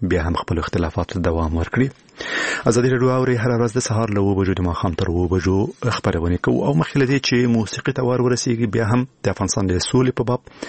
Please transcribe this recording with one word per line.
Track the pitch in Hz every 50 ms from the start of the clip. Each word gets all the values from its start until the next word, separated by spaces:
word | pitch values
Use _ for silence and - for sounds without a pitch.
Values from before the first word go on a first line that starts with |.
| -
بیا | 90 90 87 80
هم | 82 82
خپلو | - - - 90 85
اختلافاتو | 80 - - 95 85 80 - - 85 - - 95
دوام | 85 90 82 82 82 80 78 82 85
ورکړي. | - - 120 127 135 - - _ _ - - - - - - - - - - -
ازادي | 127 113 123 120 131
راډیو | 127 123 123 127
اوري | 127 131 127 127 123
هره | 117 104 123 120 113
ورځ | 120 117 110
د | 127
سهار | 123 - 110 107 117 113
له | 104 104
اووه | 98 98 101
بجو | 95 98 90 98
د | 87
ماښام | 90 90 82 - - 98 82
تر | - 95 90
اووه | 85 87 90 85
بجو | 92 92 80 92 92 95 107 - - - -
خپرونې | 123 101 98 - 104 90 85 80 85 87 87 -
کوو. | - 123 - -
او | - 143
مخکې | 156 160 - -
له | 143 135
دې | 123 139 135
چې | - - 135 123 123
موسیقي | 120 117 113 107 104 - - - - 131
ته | 131 127
ور | 123 127 123
ورسیږي، | 123 123 123 120 - 123 120 113 120
بیا | 110 95 113 113
هم | 101 110 123 127 131 _ _ -
د | 101
افغانستان | 92 - 101 87 - - 101
د | 92 90 90
سولې | - - - 127 127 127
په | 127 - 120
باب، | 113 123 123 - - - - -